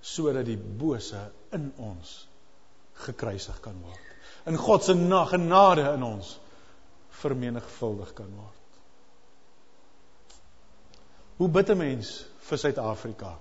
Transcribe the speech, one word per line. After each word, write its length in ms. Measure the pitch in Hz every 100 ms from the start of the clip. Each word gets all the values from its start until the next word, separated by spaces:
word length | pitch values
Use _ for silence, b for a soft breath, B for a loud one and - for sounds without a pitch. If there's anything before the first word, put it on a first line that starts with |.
Sodat 420 | - - 151 131 117
die 100 | 107
bose 640 | 101 101 156 123 - 104 101 - - 196
in 140 | 143 131
ons 360 | 113 87 82 - - - - - - - - - -
gekruisig 540 | 120 117 98 - -
kan 140 | - 92
word. 260 | 87 87 - - B B -
En 120 | 160
God 240 | - 208
se 120 | - 180
na-, 300 | 175 190 156
genade 540 | 180 170 185 196 170 143
in 100 | 143
ons 360 | 123 104 92 - b b b b b - - -
vermenigvuldig 880 | 147 131 123 120 113 - 117 101 101 -
kan 100 | 101 101
word. 240 | 104 - - - - - - - - - - - - - - - - - - - - - - - - b b b b -
Hoe 100 | 180
bid 200 | 160 196
'n 80 | 202
mens 480 | 151 123 107 - - - -
vir 80 | 143
Suid-Afrika? 800 | 147 135 113 107 117 104 98 85